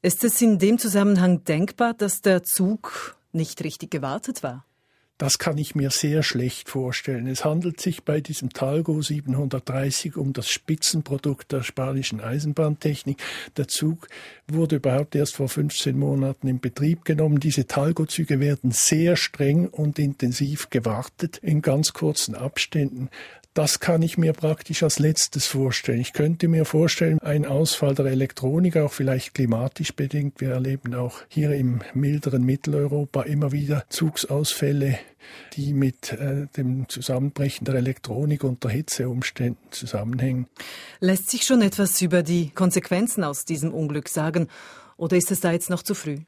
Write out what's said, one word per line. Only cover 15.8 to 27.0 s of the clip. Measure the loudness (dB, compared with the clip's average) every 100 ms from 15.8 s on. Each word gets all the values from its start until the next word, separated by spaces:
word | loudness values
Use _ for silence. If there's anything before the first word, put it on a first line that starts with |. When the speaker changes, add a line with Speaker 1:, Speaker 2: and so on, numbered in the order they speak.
| 0 0
Speaker 2:
Monaten | 0 0 0 -2 -2
in | -2
Betrieb | -2 0 0 0 0
genommen. | 2 4 4
Diese | 2 0 0
Talgo-Züge | 0 2 0 -2 -2 0 2
werden | 2 2 0
sehr | 2 4 4 4 4
streng | 0 0 4 4 2
und | 0 -2 0
intensiv | -2 0 -2 0 -2 -2 -2
gewartet, | -2 0 -4 -6 -6 -8 -4
in | 0 2
ganz | 2 2 0
kurzen | 0 -2 -2 -4
Abständen. | -4 -6 -4 -4 -2 -2 -4 -10 -10 -20 -20 _
Das | 0 0 0
kann | 2 4
ich | 2 2
mir | 2
praktisch | 2 0 -2 -4 0
als | 2 4
letztes | 2 4 0 0 -2
vorstellen. | 0 0 0 0 -2
Ich | -2
könnte | -2 -2 2 2
mir | 2
vorstellen, | 2 2 2 2